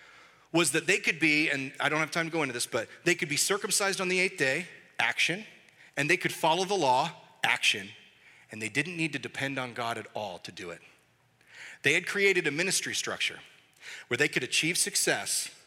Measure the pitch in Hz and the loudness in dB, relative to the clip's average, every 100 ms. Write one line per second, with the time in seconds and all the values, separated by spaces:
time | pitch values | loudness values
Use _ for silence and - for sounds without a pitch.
0 | - - - - _ 160 170 160 156 208 | -20 -20 -20 -20 _ 2 2 2 2 2
1 | 220 175 156 151 156 143 131 - 135 151 | 2 2 2 4 2 0 -4 -2 0 0
2 | 156 175 165 160 143 120 - 120 104 - | 0 -2 -2 -2 -2 -2 -2 -2 -4 -4
3 | - 175 170 147 - 196 214 - 196 180 | 0 0 0 0 0 0 0 0 2 0
4 | 185 185 185 190 139 139 175 - - - | 0 2 0 2 0 2 -4 -14 -12 -2
5 | 117 123 - 175 214 - - _ - - | 0 2 0 0 -8 -20 -20 _ -10 -4
6 | 143 180 170 - 165 165 185 202 139 127 | 2 2 2 2 2 4 2 2 4 4
7 | 160 - - - 117 123 - 110 98 107 | 2 -4 -18 -4 0 2 2 0 -4 -16
8 | - _ - - - 110 110 107 151 170 | -20 _ -20 -20 -16 -8 -4 -2 -2 -2
9 | 160 139 117 - 135 135 127 113 117 117 | -2 -2 -6 -4 -4 -4 -6 -4 -4 -4
10 | 107 - 104 87 - 90 92 82 - - | -6 -8 -8 -8 -14 -12 -12 -12 -16 -20
11 | _ _ _ _ _ - - - 135 160 | _ _ _ _ _ -20 -18 -4 0 0
12 | 180 202 196 190 156 143 185 170 - 107 | 0 2 4 4 2 0 0 0 -2 -4
13 | - 95 - - - - _ _ - - | -4 -4 -4 -6 -14 -20 _ _ -18 -18
14 | - 120 151 170 127 - 156 175 - - | -6 0 2 2 0 0 0 0 0 2
15 | - 127 98 - - - | 2 0 0 -4 -4 -10